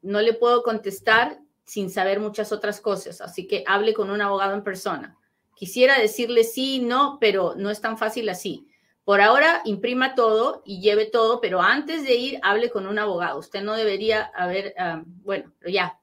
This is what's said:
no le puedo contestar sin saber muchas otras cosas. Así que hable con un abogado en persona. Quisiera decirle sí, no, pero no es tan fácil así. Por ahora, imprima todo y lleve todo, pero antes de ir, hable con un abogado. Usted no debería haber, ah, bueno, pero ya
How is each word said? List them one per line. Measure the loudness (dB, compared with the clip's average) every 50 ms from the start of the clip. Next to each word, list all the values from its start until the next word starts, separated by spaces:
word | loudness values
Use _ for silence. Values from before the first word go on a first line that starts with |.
| -8
no | -4 -2 2
le | 2 2 2
puedo | 2 4 4 4 4 2
contestar | 0 -4 -4 -4 -8 -10 -4 2 4 4 4 4 2 -4 -12 _ _ _ _ _
sin | -12 -8 -6 -6 -4
saber | -2 -2 0 0 0 -2
muchas | -2 -6 -4 -6 -6 -4 -4
otras | -4 -4 -6 -6 -4 _
cosas. | -4 -4 -4 -6 -14 -16 -14 -16
Así | -14 -12 -12 -6
que | -6 -6 -6 -2
hable | 0 0 2 2 2 0
con | 0 -2 -4
un | -2 -4
abogado | -2 -2 0 0 0 -2 -2
en | -4 -6
persona. | -6 -8 -6 -6 -6 -6 -6 -10 -14 _ _ _ _ _ _ _ _ _
Quisiera | _ -14 -8 2 4 4 6 6 4
decirle | 4 2 0 -2 -4 2 4 4 4
sí, | 4 2 -4 -4 -2 -2 -2
no, | -2 0 2 2 2 0 0 2
pero | 2 2 4 2 0 -2 -2
no | -4 -4 -4
es | -4 -4
tan | -4 -6 -4
fácil | -2 -4 -4 -4 -4 -4 -4
así. | -6 -6 -8 -10 -10 -10 -14 _ _ _ _ _ _ _ _
Por | 2 4 6 8
ahora, | 8 8 8 6 6 4 2 -2
imprima | -4 -6 -4 -2 -2 0 0 0 0 2
todo | 2 2 4 4 2 2 0 -2 -4 _
y | -14 -14 0 2
lleve | 2 4 4 0
todo, | 2 2 2 4 4 2 0
pero | 0 -2 0 2 4
antes | 4 2 2 0 -4 -6 -6 0
de | 2 2
ir, | 2 2 -2 -6 -2 0
hable | 0 2 2 0 0
con | -2 -4 -6
un | -4 -4 -2
abogado. | -2 -2 -2 -2 -4 -4 -6 -8
Usted | -10 -10 -10 -8 -6
no | -4 -4
debería | -2 0 0 -2 0 0 0 0 0 0 -4 -6
haber, | -6 -4 -2 -2 -4 -4 -6 -8
ah, | -6 -6 -6 -6 -8 -10
bueno, | -16 -20 -16 _ -6 -6 -6 -6 -12 _ _
pero | _ -4 -2
ya | -2 -2 -2 -6 _